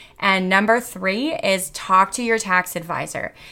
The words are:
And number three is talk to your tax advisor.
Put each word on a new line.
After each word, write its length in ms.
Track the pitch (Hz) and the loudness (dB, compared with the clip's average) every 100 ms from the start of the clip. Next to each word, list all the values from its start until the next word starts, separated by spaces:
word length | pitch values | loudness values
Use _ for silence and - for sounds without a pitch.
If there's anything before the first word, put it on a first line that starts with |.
| - - | -20 -4
And 320 | 202 190 185 | 0 2 4
number 300 | 190 208 233 | 4 4 2
three 560 | 240 - 190 202 294 - | 0 -6 -4 -2 -2 -2
is 340 | 196 190 180 | 0 -2 -4
talk 420 | - - 190 190 | -10 2 4 4
to 100 | - | 0
your 160 | 233 226 | 0 0
tax 360 | 202 185 180 175 | 2 0 0 -6
advisor. 600 | 165 147 151 - - - - | -6 -6 -6 -8 -10 -12 -20